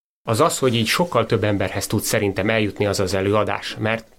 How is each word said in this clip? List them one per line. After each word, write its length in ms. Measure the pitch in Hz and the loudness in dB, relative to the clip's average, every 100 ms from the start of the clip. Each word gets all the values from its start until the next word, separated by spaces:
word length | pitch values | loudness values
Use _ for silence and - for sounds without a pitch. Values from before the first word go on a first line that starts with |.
| _ _ - | _ _ -2
az 120 | 113 | 2
az, 180 | 160 - | 2 2
hogy 160 | 131 | 2
így 120 | 117 110 | 2 2
sokkal 400 | - 175 120 107 | 0 0 0 0
több 180 | 113 | 0
emberhez 420 | 104 101 95 101 - | 2 0 -2 -4 -2
tud 160 | 104 | -2
szerintem 480 | - 113 101 92 101 | 0 0 0 0 0
eljutni 360 | 110 104 - 104 | 0 0 0 -2
az 140 | 95 | 0
az 140 | 92 | 0
előadás. 640 | 95 98 104 101 101 - - | 0 2 2 0 -2 -6 -6
Mert 280 | 110 113 - | -2 -4 -6